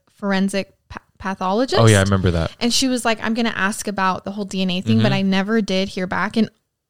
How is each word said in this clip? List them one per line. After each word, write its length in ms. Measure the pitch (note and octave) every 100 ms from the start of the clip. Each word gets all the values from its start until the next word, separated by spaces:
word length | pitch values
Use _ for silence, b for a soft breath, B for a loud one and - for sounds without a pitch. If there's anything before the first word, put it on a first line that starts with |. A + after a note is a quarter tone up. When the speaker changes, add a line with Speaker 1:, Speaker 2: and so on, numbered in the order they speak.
| _
Speaker 1:
forensic 680 | _ G3+ F#3+ G3 G3 F#3 _ _
pa-, 100 | - - _
pathologist. 640 | F#3+ F#3+ F#3 G#3 C4 -
Speaker 2:
Oh, 60 | A2+
yeah, 100 | G#2
I 40 |
remember 260 | F#2+ G2 F#2
that. 260 | E2+ E2+ -
Speaker 1:
And 120 | A#3+
she 160 | A3+ C4+
was 160 | B3+
like, 160 | A#3 A3
"I'm 100 | A3
gonna 160 | A3+ A#3 -
ask 320 | F#3+ G#3+ -
about 360 | G3 F#3+ F#3
the 60 | -
whole 140 | G3+ G3
D 160 | F#3+
N 80 | F#3
A 120 | F3+
thing," 160 | G#3 A3
but 60 | G3+
Speaker 2:
Mm-hmm. 80 |
Speaker 1:
I 80 | G3
never 380 | G3 F#3+ G3 A3+
did 280 | G3+ F#3+ G3
hear 160 | - F#3
back. 320 | F#3 G3 A#3
And 140 | G#3+ - _ _ _